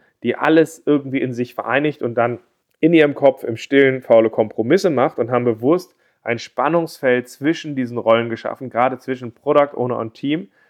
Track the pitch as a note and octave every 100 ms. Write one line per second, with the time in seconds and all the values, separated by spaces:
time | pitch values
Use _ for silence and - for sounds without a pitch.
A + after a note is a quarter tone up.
0 | _ _ A#2+ - C#3+ D#3+ D#3 - - D3
1 | C3 C3 B2+ A#2+ B2 - G#2+ C3 D3+ C#3
2 | A#2+ A#2 A#2+ A#2 _ _ _ - D#3+ E3
3 | D3 C3+ C#3 - A#2+ A2+ - C#3 C3+ C3
4 | - A2+ A2+ - A2 - A2+ F#3+ G3 B2+
5 | D3+ - A#2 B2 A#2+ A2 B2+ F3+ - _
6 | _ _ A2+ A#2 - - C#3 E3+ D#3+ -
7 | C3+ B2 B2 - C#3+ E3 D#3 C3+ A#2+ A#2+
8 | A2 A2+ A#2 A2+ - - B2+ A2+ C3 B2+
9 | - B2+ A#2+ _ C#3+ D3 C#3+ - B2 A#2
10 | A2+ - C#3 D#3+ G3 _